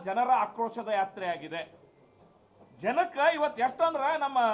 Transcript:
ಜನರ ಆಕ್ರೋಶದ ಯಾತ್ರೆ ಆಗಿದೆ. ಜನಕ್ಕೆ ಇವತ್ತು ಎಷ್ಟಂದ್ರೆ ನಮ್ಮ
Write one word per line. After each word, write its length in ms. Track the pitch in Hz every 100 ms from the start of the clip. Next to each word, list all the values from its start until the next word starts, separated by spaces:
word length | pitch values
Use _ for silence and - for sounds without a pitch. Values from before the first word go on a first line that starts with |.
ಜನರ 280 | 185 202 262
ಆಕ್ರೋಶದ 560 | 247 208 - 233 233 220
ಯಾತ್ರೆ 400 | 202 196 - 180
ಆಗಿದೆ. 520 | 165 151 165 156 - - _ - _ - - _ _ - -
ಜನಕ್ಕೆ 580 | 185 277 359 277 302 330
ಇವತ್ತು 280 | 294 254
ಎಷ್ಟಂದ್ರೆ 560 | 254 269 330 311 269 311
ನಮ್ಮ 180 | 285 269 233